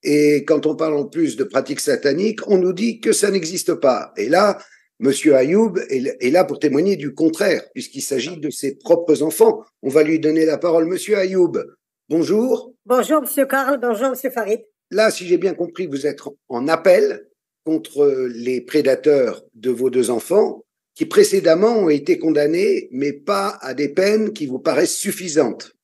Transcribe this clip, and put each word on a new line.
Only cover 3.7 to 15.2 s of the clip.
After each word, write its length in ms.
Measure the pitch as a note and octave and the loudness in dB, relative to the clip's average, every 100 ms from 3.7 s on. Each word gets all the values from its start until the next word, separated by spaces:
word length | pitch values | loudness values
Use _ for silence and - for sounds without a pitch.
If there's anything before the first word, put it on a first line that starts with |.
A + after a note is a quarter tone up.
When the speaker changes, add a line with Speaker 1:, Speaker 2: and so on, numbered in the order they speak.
Speaker 1:
pas. 400 | E3 C3+ A#2 - - | 0 2 0 -4 -6
Et 120 | G#2 | 0
là, 300 | E3+ G#3 G3 - _ _ _ | 4 4 0 -10 _ _ _
Monsieur 340 | C3 C#3 D#3 | -2 2 4
Ayoub 460 | C3+ C3 F#3+ A3+ F3 - | 4 4 4 2 0 -4
est, 340 | C3+ C3 - | -4 -4 -2
est 60 | B2+ | 0
là 140 | E3 | 2
pour 160 | F3+ C#3+ | 2 0
témoigner 360 | D3+ C3+ F#3 F#3 | 0 2 0 -2
du 200 | C#3+ - | -6 0
contraire, 480 | D#3 D#3+ G3+ C3 - | 0 2 0 0 -4
puisqu'il 280 | - B2 C3+ | -14 -12 -10
s'agit 380 | - C3+ C3 E3+ | -4 -4 -4 -8
de 120 | D3 | -10
ses 260 | - C#3 C3+ | -6 -8 -10
propres 460 | - E3+ E3+ D3 | 2 2 4 2
enfants. 400 | D3+ - A3+ - - _ | 2 4 2 2 -8 _
On 80 | - | -2
va 140 | C#3 | 2
lui 160 | D3+ D#3+ | 2 2
donner 260 | D#3 D#3 D#3+ | 0 2 0
la 140 | C#3+ | 0
parole. 260 | F3 E3 E3 | 0 0 0
Monsieur 320 | F3+ G3 G#3 | -4 -2 -2
Ayoub, 400 | F#3 F#3 F3 C3+ - _ _ _ _ | 0 2 2 0 -8 _ _ _ _
bonjour. 640 | E3 D3 G#3 B3+ B3+ - _ _ | -2 0 0 0 -2 -4 _ _
Speaker 2:
Bonjour, 360 | B3 A3 D#4 | 0 2 0
Monsieur 260 | B3 - C4+ | 0 -2 0
Karl. 320 | C4+ C4 C#4 | 0 0 -2
Bonjour, 300 | A#3+ G#3 C4+ | -2 -2 -4
Monsieur 180 | B3 C4 | -4 -6
Farid. 320 | A#3+ G3+ A3+ - _ _ | -6 -4 -4 -6 _ _
Speaker 1:
Là, 180 | F#3 A3 | 0 0
si 160 | - | 0